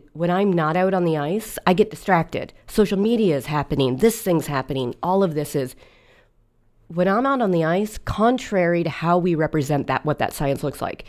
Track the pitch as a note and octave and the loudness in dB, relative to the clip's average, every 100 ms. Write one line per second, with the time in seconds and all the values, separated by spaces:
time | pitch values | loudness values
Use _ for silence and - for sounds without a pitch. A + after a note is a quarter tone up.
0 | - D#3 E3+ F3+ G3+ E3+ D#3 F3 F#3+ F#3+ | -10 -4 0 2 2 2 2 2 2 2
1 | F3 D#3 D3 G#3 A3+ - - F#3 G#3 D3+ | 0 0 -2 -4 -6 -2 2 4 2 0
2 | - F3 D#3+ - - - - - G#3 G3 | 2 2 2 -6 -10 -16 -6 0 2 2
3 | G#3+ A#3 G3+ C#3+ C3+ D3+ C#3 C#3+ C3 B2+ | 0 2 2 0 -2 -4 -2 0 0 2
4 | A3 A3 G3 E3 D3 C#3+ - C3+ B2 - | 2 2 0 -2 0 -6 -4 -4 -6 -4
5 | E3+ F#3+ F#3+ D3+ D3 D3 B2+ - - _ | -2 0 0 -2 -4 -4 -4 -8 -20 _
6 | _ _ _ _ _ _ _ _ - E3+ | _ _ _ _ _ _ _ _ -8 -2
7 | F3+ G3+ C4+ C4+ G#3+ F3 D#3+ F3+ G#3+ - | 2 2 2 0 2 2 2 0 -2 -6
8 | - - A3+ B3+ - G3 E3+ E3+ E3+ - | -6 0 2 2 -2 0 2 2 -2 -2
9 | E3 F3 F3+ D#3 D#3 D#3 C#3 D3 - C3 | 0 2 2 0 0 0 0 0 0 -2
10 | D3+ D3 A#2+ - C#3 C3+ D3 - F#2+ - | -2 -2 -2 -2 -2 -2 -4 -6 -8 -10